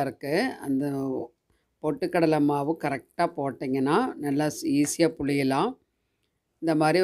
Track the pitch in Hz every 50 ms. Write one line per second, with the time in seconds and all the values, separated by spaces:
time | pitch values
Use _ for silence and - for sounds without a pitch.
0 | 139 135 - - - 139 151 190 262 254 - - - 139 139 131 143 143 139 135
1 | 135 135 131 - - - _ _ _ _ _ _ _ _ _ _ - 156 143 -
2 | 185 175 180 175 160 156 156 151 147 147 143 143 139 147 165 165 - 143 139 131
3 | - _ _ - 175 165 170 151 139 139 120 - 151 131 131 139 131 139 156 208
4 | 262 262 - - 143 143 135 143 151 151 147 - - - 139 143 147 143 - -
5 | 165 160 160 - 147 135 143 139 139 131 135 143 180 240 262 - _ _ _ _
6 | _ _ _ _ _ _ _ _ _ _ _ _ - 165 160 156 156 156 156 180